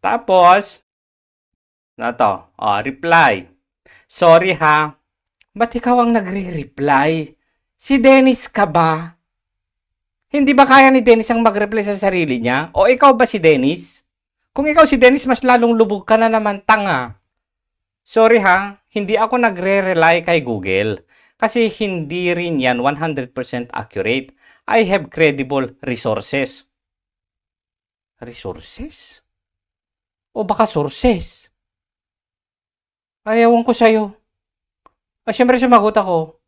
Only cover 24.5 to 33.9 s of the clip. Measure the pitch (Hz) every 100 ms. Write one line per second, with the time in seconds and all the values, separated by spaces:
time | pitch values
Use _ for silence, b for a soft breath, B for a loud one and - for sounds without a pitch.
24.5 | b - 226 196 196 156 - 156 139 131
25.5 | 139 131 _ 135 117 120 107 - 139 135
26.5 | - _ _ _ _ _ _ _ _ _
27.5 | _ _ _ _ _ _ _ 120 117 101
28.5 | 87 - - 302 - - _ _ _ _
29.5 | _ _ _ _ _ _ _ _ - 196
30.5 | 214 214 160 151 - 247 190 - - -
31.5 | _ _ _ _ _ _ _ _ _ _
32.5 | _ _ _ _ _ _ _ 214 226 233
33.5 | 233 233 226 226